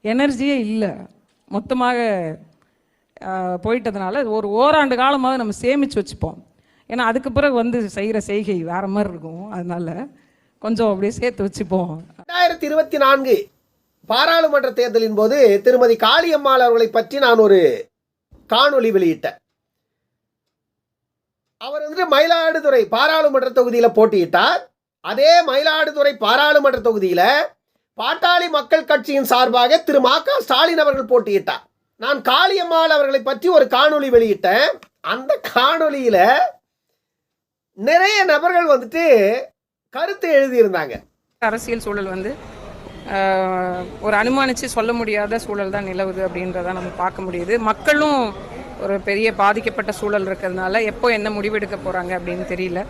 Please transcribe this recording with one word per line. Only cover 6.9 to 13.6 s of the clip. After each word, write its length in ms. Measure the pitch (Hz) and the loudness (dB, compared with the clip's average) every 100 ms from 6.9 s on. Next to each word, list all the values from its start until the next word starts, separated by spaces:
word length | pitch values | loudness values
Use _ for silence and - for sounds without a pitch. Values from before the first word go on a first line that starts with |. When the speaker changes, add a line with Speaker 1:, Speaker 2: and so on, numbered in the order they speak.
| 233 | -2
Speaker 1:
அதுக்கு 360 | 226 233 262 | -2 -2 -2
பிறகு 220 | 240 285 | 0 0
வந்து 340 | 247 233 240 202 | 0 0 -2 -4
செய்யற 240 | 202 208 214 | -6 -4 -4
செய்கை 440 | 196 202 208 185 | -4 -6 -4 -6
வேற 240 | 165 175 196 | -4 -6 -4
மாதிரி 240 | 202 202 | -4 -4
இருக்கும். 400 | 170 160 165 208 | -8 -14 -16 -12
அதனால 540 | 190 175 175 165 170 285 _ _ _ _ _ | -10 -8 -8 -8 -10 -14 _ _ _ _ _
கொஞ்சம் 300 | 214 220 220 | -6 0 0
அப்படியே 240 | 190 202 | 0 -4
சேர்த்து 320 | 233 247 240 | -4 -6 -4
வச்சுப்போம். 520 | 196 - 185 190 175 160 185 - | -8 -6 -4 -4 -4 -10 -16 -20
Speaker 2:
ரெண்டாயிரத்தி 460 | - 349 349 330 | -8 0 0 0
இருபத்தி 340 | 294 311 311 294 | -2 -2 0 2
நான்கு 520 | 269 269 262 202 - _ | 4 4 2 0 -2 _